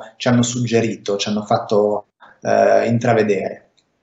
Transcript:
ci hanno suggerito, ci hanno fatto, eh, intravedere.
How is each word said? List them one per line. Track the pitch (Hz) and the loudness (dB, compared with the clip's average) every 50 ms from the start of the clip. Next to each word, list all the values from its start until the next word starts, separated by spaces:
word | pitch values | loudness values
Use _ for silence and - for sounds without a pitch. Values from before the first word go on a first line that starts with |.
| - - - | -4 -12 -12
ci | - - - | -4 -2 2
hanno | 123 120 | 2 2
suggerito, | 117 - - 127 120 107 113 113 110 107 98 - - - 101 | 2 0 -2 -4 -2 0 0 0 0 0 -4 -6 -6 -4 -4
ci | 101 - 107 | -4 -2 -4
hanno | 104 107 104 | -4 -4 -2
fatto, | - 117 - - - 110 104 104 104 104 104 - _ _ _ - - - _ | -2 -2 -2 -2 0 0 2 2 2 0 -4 -6 _ _ _ -20 -20 -20 _
eh, | - 113 107 107 101 104 107 107 107 | -4 0 2 4 4 4 4 2 2
intravedere. | 113 120 117 123 123 113 110 104 104 98 92 - - - - _ _ _ _ _ _ _ _ | 0 0 0 0 2 2 2 2 2 0 -2 -4 -6 -10 -12 _ _ _ _ _ _ _ _